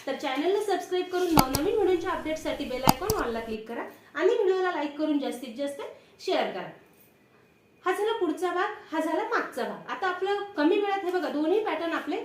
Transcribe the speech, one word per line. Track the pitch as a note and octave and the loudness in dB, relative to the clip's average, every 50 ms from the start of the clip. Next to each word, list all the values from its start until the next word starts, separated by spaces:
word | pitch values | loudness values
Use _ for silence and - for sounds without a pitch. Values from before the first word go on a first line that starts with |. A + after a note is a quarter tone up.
| - | -6
तर | C#4+ B3+ | -6 -6
चॅनलला | - - C#4 C4 C#4 D#4 F4 G4+ G#4+ | -2 -2 -2 -2 2 2 2 2 2
सबस्क्राईब | G#4 G#4 F#4 - - - F4+ F4+ F4+ | 2 2 0 0 0 -2 -2 -2 -2
करून | - F4+ F4+ F4+ | 0 0 0 2
नवनवीन | E4+ D#4+ C4+ B3+ B3+ C#4 C#4 D4+ G4 A#4+ | 6 6 6 4 4 0 0 0 2 2
व्हिडिओच्या | A4 G4 F4+ F#4 E4 - F#4+ | 4 4 4 2 2 0 -2
अपडेटसाठी | E4 - B3 D#4 D#4 D#4 - D#4 C4+ - D4 | -4 -2 -2 -4 -4 -4 -4 -4 -4 -4 -4
बेल | A#3 B3+ B3 C4 | -6 -4 2 2
आयकॉन | C4+ - - E4+ G#4+ A4 F#4 C#4 | 2 2 2 0 0 0 0 0
ऑलला | A#3+ A3+ A3+ | -2 -2 -4
क्लिक | A3+ A3+ A3 A3 - - | -4 -6 -8 -8 -8 -8
करा | A#3 C#4 F#4 - - - - - - | -8 -8 -8 -10 -12 -20 -20 -10 -4
आणि | C#4+ E4 F#4+ A#4+ | 2 2 2 4
व्हिडिओला | A#4+ G4+ F#4 F#4+ F#4 F#4 F4+ | 4 2 2 2 2 2 0
लाईक | F4 D4+ D4 D4 C#4+ D4 | 0 0 -2 -4 -2 -2
करून | D#4 D#4 D4+ C#4+ | 0 0 2 0
जास्तीत | C#4 A#3+ A#3 - - A#3 G#3+ | 0 -2 -6 -6 -10 -10 -6
जास्त | A#3+ C#4+ C#4+ C#4+ C#4+ A4 - - - - - - - - | -4 -4 -4 -4 -8 -10 -12 -14 -18 -20 -20 -20 -10 -4
शेअर | F#4+ F4 C#4 A3 - | 0 0 0 0 -2
करा. | - F3+ E3 D#3+ - - - - - - - _ _ _ _ _ _ _ - _ _ _ _ _ _ _ - | -4 -8 -10 -10 -14 -18 -20 -20 -20 -20 -20 _ _ _ _ _ _ _ -20 _ _ _ _ _ _ _ -2
हा | F4+ | 0
झाला | F#4 F#4+ G#4 A4 A4+ | 0 2 2 0 2
पुढचा | A4+ F4+ D#4 D4 - F#4 F4+ F4 | 2 0 0 0 0 -2 0 0
भाग, | F4+ G4 G#4+ G#4+ - - - | 0 -2 -2 -4 -8 -10 -4
हा | D4+ D#4+ | -2 -2
झाला | - - C#4 F4+ A4+ | 0 2 2 0 0
मागचा | A#4+ A#4+ F4 - - - B3+ A3 | 2 0 0 0 -2 -4 -4 -4
भाग. | G3 - - - - | -4 -4 -8 -8 -8
आता | B3 - F#4+ | -6 -2 -2
आपलं | F#4 F4+ F4+ F#4+ G4 G4+ G4+ G4+ - - | -2 0 0 0 0 0 0 -2 -6 0
कमी | D#4 D4 D#4+ G4+ G#4 | 4 4 6 6 6
वेळात | G4+ G4+ G4 G4 G4 | 4 2 0 0 0
हे | F4+ | 0
बघा | F4+ F4+ D4+ C4+ | 0 0 0 0
दोन्ही | - D4 D#4 D#4 F#4 A4 G#4+ | 0 0 2 4 4 2 2
पॅटर्न | G4 D#4+ D#4+ E4+ E4+ D#4 | 0 -2 -2 -2 -2 -2
आपले | C#4 - C#4+ E4+ A4+ - | -2 -2 -2 -4 -4 -4